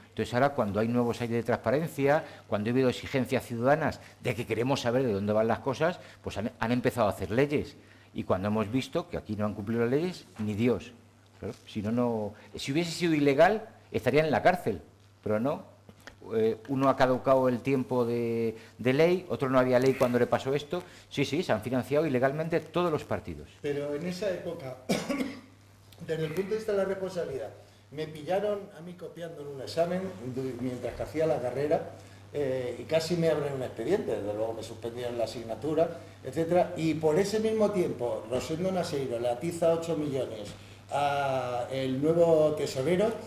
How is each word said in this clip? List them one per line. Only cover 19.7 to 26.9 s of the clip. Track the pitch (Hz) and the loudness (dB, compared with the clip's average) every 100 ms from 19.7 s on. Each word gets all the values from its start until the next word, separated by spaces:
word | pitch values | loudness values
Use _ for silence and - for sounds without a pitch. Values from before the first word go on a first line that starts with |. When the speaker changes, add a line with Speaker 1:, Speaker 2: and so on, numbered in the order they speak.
| 123 | 6
Speaker 1:
ley | 135 | 4
cuando | 131 127 120 | 4 2 4
le | 120 | 2
pasó | 117 135 | 2 0
esto. | 143 - 175 - - - | -4 -4 -8 -8 -18 -8
Sí, | - | -4
sí, | 139 151 | -2 -2
se | - | 0
han | 107 | -2
financiado | 117 127 - 143 160 | 0 -2 0 0 2
ilegalmente | 123 135 147 160 165 | 2 2 0 -2 -2
todos | - 175 175 | -2 0 0
los | 147 | -2
partidos. | - 101 - 73 76 - | -2 -6 -6 -12 -14 -8
Speaker 2:
Pero | 147 143 147 | -6 -4 -4
en | 147 180 | -4 -6
esa | 180 208 | -4 -4
época, | 175 170 - 131 127 - | -4 -6 -10 -10 -12 -4
<coughs> | - - 277 - - - - - - - - 165 | -2 -2 -4 -4 -8 -18 -20 -20 -20 -20 -16 -6
desde | 160 | -4
el | 156 | -2
punto | 190 196 | -4 -4
de | 214 | -4
vista | - | 0
de | 196 | 0
la | |
responsabilidad, | 190 | 0